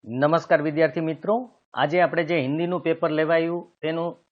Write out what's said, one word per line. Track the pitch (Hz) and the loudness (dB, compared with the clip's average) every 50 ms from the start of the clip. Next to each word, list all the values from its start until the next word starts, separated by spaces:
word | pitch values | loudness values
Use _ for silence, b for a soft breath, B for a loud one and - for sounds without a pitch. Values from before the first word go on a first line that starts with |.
| - 107 | -12 -8
નમસ્કાર | 117 127 143 151 165 165 156 - 170 151 | -2 0 2 2 2 0 2 2 0 2
વિદ્યાર્થી | 147 156 147 156 160 151 156 170 | 2 0 2 2 2 2 2 -2
મિત્રો, | 160 160 156 147 - 185 214 240 254 - _ _ _ _ - | -4 -4 -4 -4 -2 0 0 0 -2 -8 _ _ _ _ -2
આજે | 120 139 151 160 180 | -2 0 2 4 2
આપણે | 175 - 165 170 165 | 2 2 2 -2 0
જે | 151 175 160 | 0 0 0
હિન્દીનું | 127 131 147 160 170 175 180 170 | 0 0 -2 -2 -2 -2 -2 -2
પેપર | - 165 160 165 175 160 | 0 -2 -2 0 0 -2
લેવાયું | 156 156 160 156 165 165 165 170 170 175 165 _ _ _ | 0 0 0 2 2 2 2 0 -4 -6 -8 _ _ _
તેનું | - 156 160 165 170 170 - _ _ _ | -6 -4 -4 -2 -4 -6 -8 _ _ _